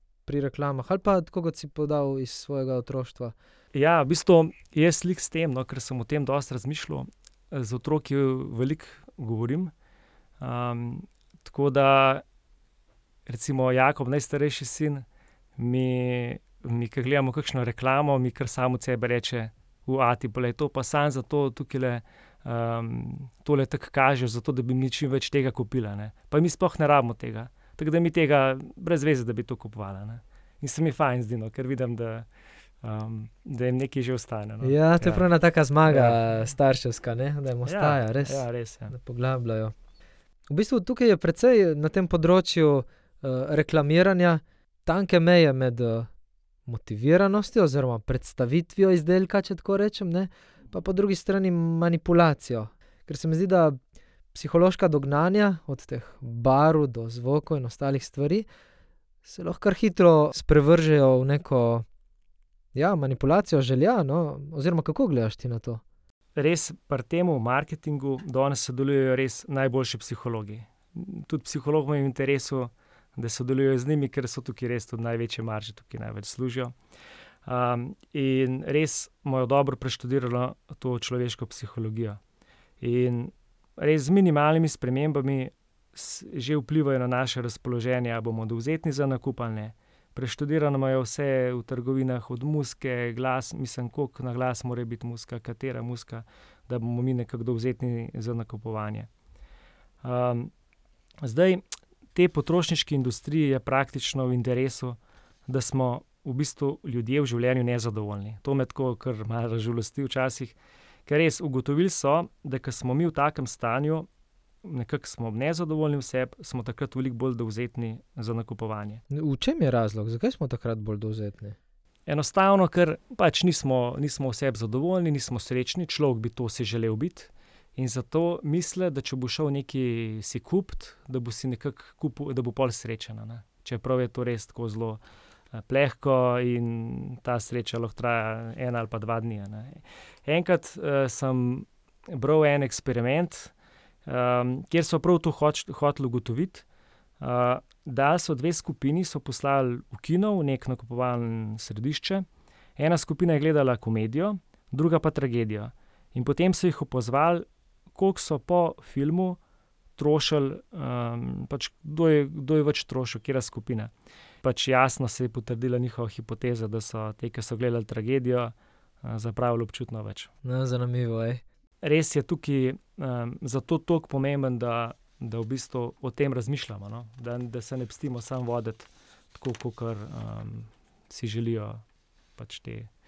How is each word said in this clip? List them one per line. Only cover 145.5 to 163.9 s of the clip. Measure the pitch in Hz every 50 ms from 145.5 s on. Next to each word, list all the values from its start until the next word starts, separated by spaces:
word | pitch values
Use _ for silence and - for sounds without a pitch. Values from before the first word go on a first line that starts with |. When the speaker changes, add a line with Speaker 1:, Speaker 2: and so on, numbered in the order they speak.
| 147 - - -
Speaker 2:
hoteli | - - 147 143 - - 135 123
ugotoviti. | 117 120 - - 113 131 180 185 - - - _ _ _ _ _ _ _ _ _ _ _
Eh, | - 123 123 123 123 123 131 - - _ _ _ _
dali | 151 123 131 135 143 170 170
so | - - 151
dve | 120 139 170
skupini, | 165 - - - - - 135 139 151 180 180
so | - - 143
poslali | - - 127 - - 139 139 139 131 123 120
v | 123 - _ - -
kino, | - - 165 180 208 214 202 185
v | 147
nek | 139 135 - - 127
nakupovalno | 127 - 117 117 123 120 127 123 123 120 117 113 113 113 110 107 107 110
središče. | - - 107 107 113 147 147 - - - 190 196 185 - _ _ _ _ _ _ _ - _ -
Ena | 143 160 175
skupina | 151 - - 151 - 180 165 156
je | 143
gledala | 147 160 151 147 135 127 120
komedijo, | 107 - 110 110 110 110 110 117 151 185 214 208 180 - _ _ _ _ _
druga | - 135 156 165 165 156
pa | - 156
tragedijo. | - 143 139 127 117 120 113 107 107 104 110 117 - - _ _ _ _ _ _ -
In | 127 120
potem | 135 139 - 175 185
so | 180 - -
jih | 180 156 -
opazovali, | 147 - - 127 107 113 127 139 156 170 175 170 - - _ _ _ _ _ _ _ - _ -
koliko | 190 196 190 -
so | - - 156 123
po | - - 175 175 170 160 - -
filmu | - - - 135 139 151 165 180 185 185 180 - _ _ _ _ _ _ _ _ _ _ _
trošili, | - 147 147 151 151 - - 156 147 139 135 - - - _
ehm, | - 165 139 123 123 120 120 117 117 117 123 127 127 127 127 -
pač | - 120 - - - _
kdo | - 151 151 160 165 160
je, | 151 147 143
kdo | 139 160 156 135 135 156
je | 156 143
več | 147 147 - - -
trošil, | - 131 127 - - 110
katera | - - 131 131 120
skupina. | - - 117 107 - 120 107 107 110